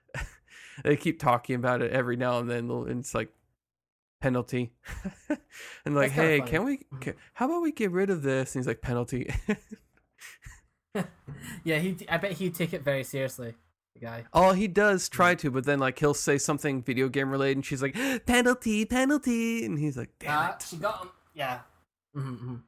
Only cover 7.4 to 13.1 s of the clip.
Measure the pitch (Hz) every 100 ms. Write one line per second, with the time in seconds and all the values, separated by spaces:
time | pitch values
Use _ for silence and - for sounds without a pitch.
7.4 | 262 339 330 294 208 175 196 180 139 135
8.4 | 131 135 123 120 - 120 120 127 - -
9.4 | - 202 - 220 _ _ _ _ - -
10.4 | - - _ _ _ 208 180 - - -
11.4 | - 220 165 156 185 185 208 165 196 180
12.4 | 190 175 165 175 135 139 127